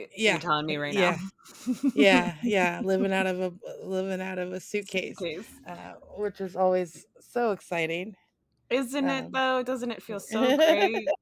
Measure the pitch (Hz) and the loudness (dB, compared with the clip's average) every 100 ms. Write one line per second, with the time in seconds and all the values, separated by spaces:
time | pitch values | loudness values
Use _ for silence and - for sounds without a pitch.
0 | - 196 214 170 170 151 151 151 147 202 | -8 0 2 2 2 0 0 -2 -2 2
1 | 175 175 190 - - - - 247 277 - | 2 2 -6 -14 -20 -10 -6 -2 0 6
2 | 202 180 175 156 240 202 180 175 185 190 | 6 6 4 -2 0 2 2 0 0 2
3 | 196 190 190 180 185 180 - - 185 190 | 2 2 0 0 -4 -6 -12 -12 -6 -4
4 | 190 185 185 185 180 185 - 208 196 190 | -2 -4 -6 -6 -6 -8 -6 -6 -4 -4
5 | - - 175 160 226 - - 175 180 - | -6 -6 -8 -8 -12 -18 -16 -14 -14 -18
6 | - 190 208 202 190 185 185 185 175 - | -16 -8 -8 -6 -6 0 2 2 0 -8
7 | - - - 240 240 190 - 170 160 170 | -20 -20 -8 -2 -2 -2 -4 -2 -2 -2
8 | 196 190 _ _ _ _ - 254 247 277 | -6 -14 _ _ _ _ -2 -2 0 -2
9 | 269 269 254 262 262 254 247 254 233 - | 0 -2 -2 0 0 0 -2 -4 -6 -8
10 | - 208 - 220 254 277 311 403 403 453 | -8 -10 -4 2 4 6 6 6 2 2
11 | 392 415 | -2 -2